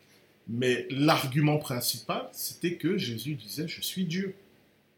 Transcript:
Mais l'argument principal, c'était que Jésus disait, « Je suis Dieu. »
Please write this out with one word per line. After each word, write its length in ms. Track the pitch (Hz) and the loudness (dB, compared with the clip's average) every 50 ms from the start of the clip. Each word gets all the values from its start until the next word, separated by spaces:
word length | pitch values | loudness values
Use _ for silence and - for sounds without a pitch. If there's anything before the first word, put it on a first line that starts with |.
| _ _ _ - _ _ _ _ - - | _ _ _ -20 _ _ _ _ -10 -6
Mais 380 | 113 120 127 127 123 - - - | -2 0 2 2 2 2 0 -2
l'argument 680 | 131 135 147 156 151 135 135 131 123 151 147 147 151 147 | 0 4 6 6 6 4 4 2 4 4 6 6 4 4
principal, 720 | - - 127 120 - - - 120 - - 185 240 254 - | 0 -2 -4 -2 -2 -2 -2 -4 -2 -4 -4 -4 -4 -6
c'était 420 | - - - - - - - - 151 | -8 -8 -8 -8 -6 -4 -4 -4 -2
que 220 | - - 165 208 | -2 0 0 0
Jésus 380 | 190 131 120 113 110 - 151 151 | 0 0 -2 -4 -4 -4 -6 -6
disait, « 320 | 120 - 104 - 139 165 165 | -6 -8 -10 -8 -6 -6 -6
Je 140 | - - | -6 -6
suis 220 | - - - 185 185 | -6 -6 -4 -2 -2
Dieu. » 300 | 160 165 190 196 190 - - - - _ _ _ _ _ _ _ _ _ | -2 -2 -2 -2 -4 -6 -10 -16 -20 _ _ _ _ _ _ _ _ _